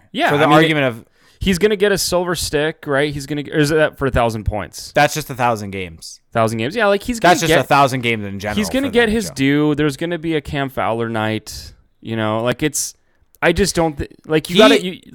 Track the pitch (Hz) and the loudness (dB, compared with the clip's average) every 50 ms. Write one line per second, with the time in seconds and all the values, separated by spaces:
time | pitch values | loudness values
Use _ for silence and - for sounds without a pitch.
0 | _ _ - 208 339 - 147 143 156 - 156 156 165 160 160 151 139 127 113 117 | _ _ -4 -2 0 0 2 2 4 6 6 6 4 4 2 0 0 -2 -2 -6
1 | - _ _ _ _ _ _ _ - 190 196 160 190 214 220 185 196 208 196 175 | -14 _ _ _ _ _ _ _ 0 0 2 2 2 0 2 2 2 2 2 0
2 | - - 180 175 180 175 175 - - - - 147 147 156 160 _ - 147 139 135 | 0 0 0 0 0 -2 -4 -4 -4 -2 -2 0 -2 -2 -4 _ -6 -2 0 0
3 | 147 151 143 147 139 131 151 147 139 - - 160 147 143 160 156 151 131 - - | 0 -2 -4 -8 -8 -6 -8 -8 -8 -2 0 2 2 4 4 2 2 2 0 -2
4 | 143 131 110 127 117 117 110 110 101 107 107 104 87 - - - - - - 151 | -4 -2 0 0 0 0 -2 -2 -6 -4 -4 -4 -8 -8 -12 -16 -18 -2 2 2
5 | 156 165 - 156 147 - 139 113 123 123 117 104 104 98 95 98 90 85 82 80 | 2 2 0 -4 -8 -8 -4 -2 0 0 0 -2 -4 -8 -8 -8 -10 -10 -14 -18
6 | - - - _ _ _ _ 117 113 110 117 113 110 139 202 240 214 202 202 196 | -20 -20 -20 _ _ _ _ 0 0 0 0 -2 -6 -4 -2 0 2 2 0 0
7 | - - 247 226 - 175 180 285 165 156 156 151 123 - 147 139 143 131 127 131 | -2 -6 -4 2 4 4 4 4 4 2 2 2 2 2 4 4 4 2 0 -2
8 | 117 120 117 107 101 98 98 98 - 104 107 208 214 180 - 262 277 269 - 233 | -2 -2 -2 -2 -4 -8 -10 -8 -6 -4 -4 -2 -4 -2 -2 -2 -2 0 0 2
9 | 240 214 208 233 202 165 - - 135 135 143 147 151 151 147 139 151 151 135 - | 2 2 0 -2 -4 -6 -4 0 0 2 2 2 2 2 2 0 0 -2 -2 -4
10 | 170 170 175 165 156 165 160 151 - - 151 143 139 131 - 120 98 98 113 117 | -6 -6 -6 -6 -4 -4 -4 -4 -4 -4 -6 -4 -6 -4 -4 -4 -2 -2 -2 -2
11 | 117 113 113 110 107 110 110 107 - - - - - - - _ _ _ _ _ | -4 -4 -2 -2 -2 -2 -2 -4 -6 -10 -16 -16 -16 -18 -20 _ _ _ _ _
12 | - - 113 113 110 107 110 113 117 123 123 - 156 147 131 - - - - _ | -10 -8 -4 -2 -2 -2 -2 0 -2 -2 -2 0 -2 -2 -2 -4 -6 -6 -10 _
13 | _ _ _ _ _ _ _ _ - 170 175 175 202 170 - 175 165 160 147 143 | _ _ _ _ _ _ _ _ 0 0 2 2 0 0 2 0 0 0 -2 -6
14 | - - - _ _ - 156 156 147 - 180 202 214 214 - - 175 185 170 - | -10 -12 -12 _ _ -2 -2 -2 -2 2 4 6 6 6 6 4 0 -4 -10 -10
15 | _ - | _ -18